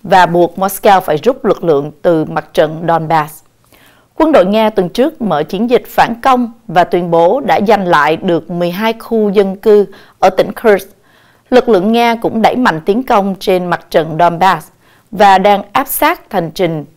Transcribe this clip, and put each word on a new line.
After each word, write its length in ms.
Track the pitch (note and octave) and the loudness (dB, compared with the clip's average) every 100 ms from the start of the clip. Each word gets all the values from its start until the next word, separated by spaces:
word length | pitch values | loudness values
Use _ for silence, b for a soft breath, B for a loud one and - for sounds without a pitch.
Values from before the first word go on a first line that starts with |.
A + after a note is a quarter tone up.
và 240 | - F#3 F3 | 2 4 4
buộc 320 | F3 E3+ - | 2 0 0
Moscow 420 | F#3+ - A3 F#3+ | -6 -2 2 2
phải 160 | - D3+ | 2 -2
rút 280 | A3+ C#4 | -2 -2
lực 200 | A3 - | -2 -2
lượng 280 | E3+ C#3+ D3+ D3 | 0 0 -2 -4
từ 220 | F3+ E3 | -2 0
mặt 300 | D#3 E3 - | -2 -6 -6
trận 300 | - D#3 D#3 E3 | -2 -2 -2 -2
Donbass. 540 | E3 D#3 D#3+ D3+ - _ _ _ b b b b | -2 0 -2 -2 -10 _ _ _ b b b b
Quân 180 | _ D#4+ | _ 2
đội 140 | C#4 F#3 | 4 2
Nga 240 | A3 A3 | 2 0
tuần 180 | G#3+ F3+ | 0 -4
trước 340 | G#3 C#4 D#4+ | -2 -2 -2
mở 200 | G#3 D3+ | -4 -4
chiến 280 | D#3 F#3 A#3 | -4 -4 0
dịch 160 | A#3+ - | -2 -2
phản 280 | - D3+ A3+ | -2 -2 0
công 300 | C4 B3+ A#3 - - | 0 0 -2 -8 -4
và 180 | E3+ | 0
tuyên 260 | F3 F3+ F3 | 0 0 0
bố 300 | E3+ E3+ B3 | 2 2 0
đã 200 | B3+ D#3+ G#3+ | 0 -2 2
giành 180 | G#3 F3+ | 0 2
lại 300 | D#3+ D3 D#3+ | 2 2 -2
được 340 | E3 E3 E3 | -2 -2 -4
mười 200 | F3 F3 | -6 -4
hai 220 | F3 A3 | -4 -4
khu 380 | A3+ - A3+ G#3 | -6 -4 -2 0
dân 260 | G3 G3 F#3+ | 0 -2 -2
cư 300 | A3+ G#3 F#3+ B B B | 2 2 2 B B B
ở 120 | F#3+ | -2
tỉnh 200 | G3 - G#3+ | 0 -4 -2
Kursk. 260 | A#3 G3 - _ b b b b _ | 0 0 -2 _ b b b b _
Lực 180 | B3+ - | 0 2
lượng 240 | G3+ G3 | 0 2
Nga 220 | A#3 A#3 A#3 | 0 0 -2
cũng 200 | F3+ A3+ | -4 0
đẩy 140 | G3 - | 0 0
mạnh 240 | B3 D#3+ D#3 | -2 -2 -2
tiến 160 | G#3 | -4
công 320 | C4 A3+ G3 F#3 | 0 0 0 -4
trên 260 | - F3+ F3+ | -2 -2 -2
mặt 200 | E3+ - | -6 -2
trận 260 | F3 D#3 D#3 | -2 -2 0
Donbass 500 | F3 E3+ F#3 E3+ - b b b b | 0 2 0 0 -6 b b b b
và 280 | F#3+ G3+ F#3+ | 0 4 4
đang 240 | G3 G3+ - | 4 0 -2
áp 160 | - C4+ | -6 -4
sát 420 | - D#4 F4 _ | -2 -2 -2 _
thành 200 | G3+ E3 | -6 -6
trình 340 | D#3+ F3+ D#3+ C#3+ | -4 -4 -4 -10